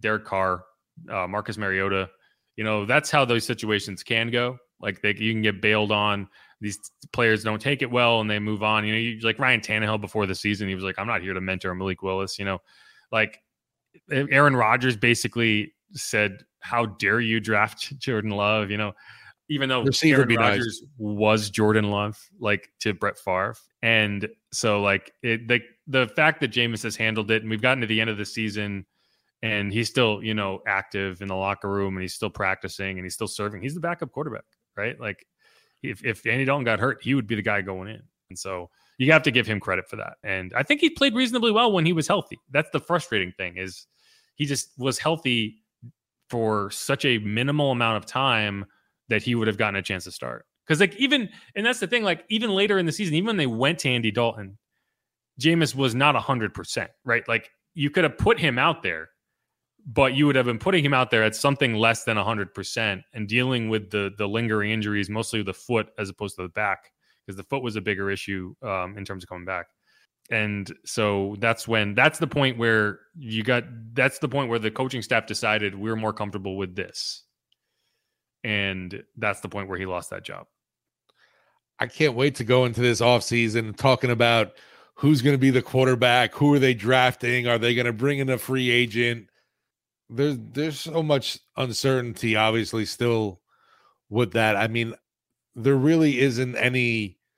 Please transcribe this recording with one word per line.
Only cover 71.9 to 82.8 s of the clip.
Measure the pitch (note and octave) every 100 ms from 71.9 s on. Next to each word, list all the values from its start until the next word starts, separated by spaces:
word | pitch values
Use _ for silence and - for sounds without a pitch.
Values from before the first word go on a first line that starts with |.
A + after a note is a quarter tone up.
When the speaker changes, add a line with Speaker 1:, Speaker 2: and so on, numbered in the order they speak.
Speaker 1:
that's | G#2 D3 D3+
the | D3+
point | D3 C3 A#2
where | A#2 A2 G#2 G2 _ E3
you | A#2+ A2
got, | A2+ B2 B2+ A#2 A2+
that's | A#2 C3+ -
the | D3
point | C#3 B2+
where | A#2
the | A2
coaching | G#2+ C3 C3
staff | G2+ A2+ -
decided | G#2 A2 G#2+ G#2 G2
we're | A2
more | A2 A2
comfortable | G#2+ G#2 G2+ F#2+ F#2+
with | F#2
this. | F2+ F2 - - - _ _ _ _ _ _ _ _ _ _ _ _
And | A2+ G#2 G2 F#2 F2+ G2 - -
that's | A2 G2
the | F#2+
point | G#2 F#2+
where | F#2
he | F#2+
lost | F2+ -
that | F#2+
job. | - - - _ _ _ _ _ _ _ _ _ _ _ _ -
Speaker 2:
I | A#2+
can't | - D3+
wait | A#2+ C#3 C3+
to |
go | A2+ B2+
into | B2+ A2+